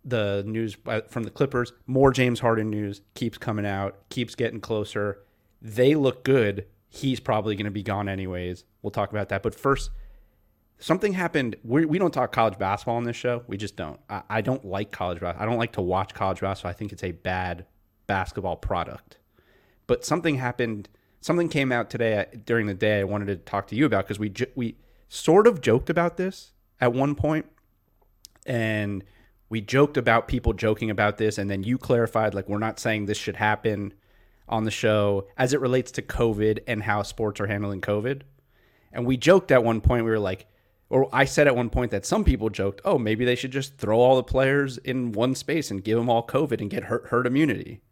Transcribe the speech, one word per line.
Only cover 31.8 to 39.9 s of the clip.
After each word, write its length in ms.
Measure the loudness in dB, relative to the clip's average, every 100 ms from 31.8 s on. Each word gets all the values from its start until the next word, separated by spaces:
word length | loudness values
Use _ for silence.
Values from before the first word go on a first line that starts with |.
| 2 2 2 0 0
like, 140 | -2 -4
"We're 100 | -4
not 220 | -4 -4
saying 260 | -2 -2 -2
this 120 | -4
should 180 | -4 0
happen 560 | 0 2 -2 -2 -6 -12 _ _ _ _ -6
on 160 | -2
the 60 | -2
show 580 | 0 2 4 2 0 -4 -2
as 160 | 0
it 80 | 2
relates 320 | 2 0 -2
to 100 | -10
covid 580 | -8 0 0 2 2 0 -4
and 160 | -4
how 200 | -2 -2
sports 380 | -2 -4 -4 -2
are 60 | -4
handling 340 | -2 -4 -4
covid." 420 | -2 -2 -2 -6 -10 _ _ _ _ _ _
And 160 | -4 -2
we 100 | 2
joked 360 | 6 6 8
at 100 | 6
one 180 | 6 2
point, 260 | 2